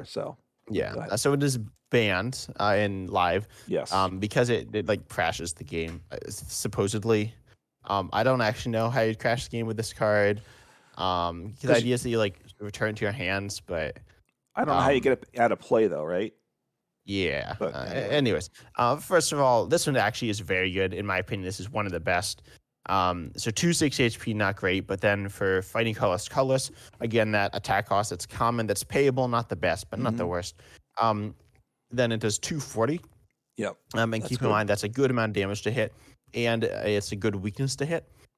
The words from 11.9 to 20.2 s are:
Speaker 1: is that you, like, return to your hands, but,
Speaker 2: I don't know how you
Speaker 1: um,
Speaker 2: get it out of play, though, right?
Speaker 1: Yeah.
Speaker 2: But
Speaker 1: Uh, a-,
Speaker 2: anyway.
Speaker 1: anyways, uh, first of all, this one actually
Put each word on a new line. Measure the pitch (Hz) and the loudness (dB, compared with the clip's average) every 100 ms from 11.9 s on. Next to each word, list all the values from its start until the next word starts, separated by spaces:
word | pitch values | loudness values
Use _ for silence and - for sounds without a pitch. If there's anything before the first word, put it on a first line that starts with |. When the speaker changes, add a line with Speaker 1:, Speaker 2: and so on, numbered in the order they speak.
Speaker 1:
is | 123 | -2
that | 123 | 0
you, | 117 | 0
like, | 104 - - - | 0 -4 -18 -14
return | 104 - 107 | -12 -4 -4
to | 104 | -2
your | 104 | -4
hands, | 101 90 98 101 - | -2 -4 -4 -6 -10
but, | - 85 78 - - _ _ _ _ | -6 -4 -4 -8 -18 _ _ _ _
Speaker 2:
I | - | -2
don't | 156 175 | 2 4
know | |
how | 143 | 4
you | 135 | 4
Speaker 1:
um, | |
Speaker 2:
get | 131 123 - | 4 0 -2
it | 123 | 2
out | 117 | 2
of | 98 | 2
play, | - 117 107 | 2 4 4
though, | 76 | 2
right? | 76 90 110 - _ _ _ _ _ _ | -2 -2 -4 -8 _ _ _ _ _ _
Speaker 1:
Yeah. | - 98 85 71 50 107 | -6 -2 0 -2 -4 -4
Speaker 2:
But | 80 | -4
Speaker 1:
Uh, | 67 | -4
a-, | 62 | -6
Speaker 2:
anyway. | 123 101 147 | -6 0 2
Speaker 1:
anyways, | 127 80 - - - - | 2 0 -4 -14 -8 0
uh, | 120 143 | 2 2
first | - 175 - | 2 2 4
of | 147 | 2
all, | 131 117 98 | 4 4 4
this | 165 151 | 2 2
one | 131 | 2
actually | 104 - | 2 0